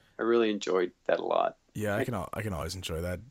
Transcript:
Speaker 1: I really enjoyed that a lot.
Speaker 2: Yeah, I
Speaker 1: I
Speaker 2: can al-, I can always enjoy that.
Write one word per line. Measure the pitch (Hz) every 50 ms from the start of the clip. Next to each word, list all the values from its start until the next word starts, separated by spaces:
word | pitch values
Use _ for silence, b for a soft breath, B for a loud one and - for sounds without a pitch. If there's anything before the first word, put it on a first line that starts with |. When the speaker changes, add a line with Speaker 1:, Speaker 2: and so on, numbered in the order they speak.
| - _ _ -
Speaker 1:
I | 107
really | 113 117 117 117 107
enjoyed | 107 101 - - 90 92 90 87 - _ _
that | - 85 85
a | 87
lot. | 87 - 50 - - - - _ _ _
Speaker 2:
Yeah, | - 104 104 101
I | 107
Speaker 1:
I | -
Speaker 2:
can | - 120
al-, | 98 85 - -
I | -
can | 107 107 95
always | 92 90 85 90
enjoy | 95 92 - 85 78 85
that. | 87 90 87 107 127